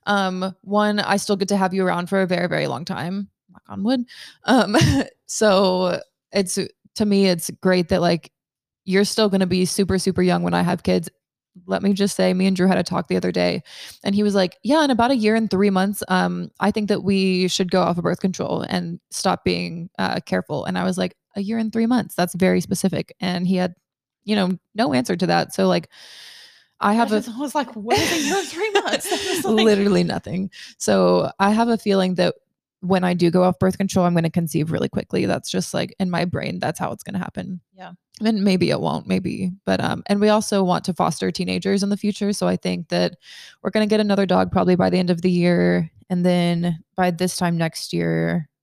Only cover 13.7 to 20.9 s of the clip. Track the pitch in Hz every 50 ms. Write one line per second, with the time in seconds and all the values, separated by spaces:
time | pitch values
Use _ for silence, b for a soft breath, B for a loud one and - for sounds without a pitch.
13.7 | B B B B B B B 202 202 202 208 208 196 202 185 180 - _ - 214
14.7 | 285 320 302 277 262 214 233 240 277 247 214 214 220 226 226 202 - 185 202 208
15.7 | 196 185 190 202 208 - - - 185 185 180 180 175 180 175 - - - - 202
16.7 | 214 220 214 196 208 165 - 185 196 190 190 190 185 180 185 180 - - 190 180
17.7 | 185 185 180 170 170 175 170 170 165 - - 190 180 - 175 - - 165 - -
18.7 | - 180 175 170 170 - _ _ - - - 190 180 175 - 180 180 175 180 -
19.7 | 165 170 170 - _ - - - - - - - 185 180 175 - 147 139 - -
20.7 | 185 185 180 185